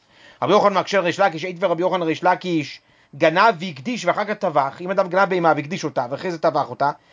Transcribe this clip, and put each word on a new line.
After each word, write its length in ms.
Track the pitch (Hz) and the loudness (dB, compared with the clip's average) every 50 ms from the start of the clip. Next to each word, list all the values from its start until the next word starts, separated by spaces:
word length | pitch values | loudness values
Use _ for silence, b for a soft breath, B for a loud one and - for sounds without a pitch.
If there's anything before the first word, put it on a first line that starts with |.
| b b b b b b b b | b b b b b b b b
רבי 100 | 123 135 | 0 2
יוחנן 260 | 185 208 185 208 190 180 | 4 4 4 4 2 2
מקשה 220 | 165 - 202 196 | 0 0 0 0
ריש 200 | 175 175 143 175 | 0 0 2 2
לקיש, 240 | 196 196 160 156 156 | 2 2 0 -2 -8
אית 120 | 185 180 170 | -8 -4 -2
ורבי 220 | 196 180 170 160 | -2 0 0 0
יוחנן 200 | 180 185 180 180 | 0 0 0 0
ריש 220 | 170 160 156 147 170 | 0 -2 -2 0 2
לקיש, 560 | 180 185 - - 180 170 156 139 123 - b b b b b b b - | 2 2 0 0 -2 -2 -2 -2 -4 -10 b b b b b b b -2
גנב 380 | 139 160 160 156 180 208 233 202 151 | 2 2 4 4 6 4 4 4 2
והקדיש 460 | 175 190 147 131 127 233 254 214 175 | -2 -10 -10 -8 -8 -6 -6 -2 -2
ואחר 200 | 175 160 175 208 | -2 -2 0 -2
כך 100 | 196 208 | -6 -4
טבח, 460 | 208 - 180 147 147 135 139 135 - | -4 -4 -2 0 0 0 0 -2 -6
אם 100 | 175 180 | -8 -4
אדם 180 | 190 190 190 180 | -2 -2 -2 0
גנב 200 | 170 190 196 180 | 0 0 2 2
בהמה 240 | 190 180 170 160 151 | 2 2 4 4 2
והקדיש 280 | 143 139 147 190 165 - | 2 0 -6 -6 -6 -6
אותה 220 | 151 127 143 127 120 | -6 -4 -4 -4 -4
ואחרי 200 | 139 - - 185 | -6 -6 -6 -6
זה 80 | 170 156 | -4 -2
טבח 320 | - 165 147 151 127 113 | 0 0 0 0 -2 -4
אותה, 200 | 120 - 139 139 156 b b b | -4 -2 -2 -2 -2 b b b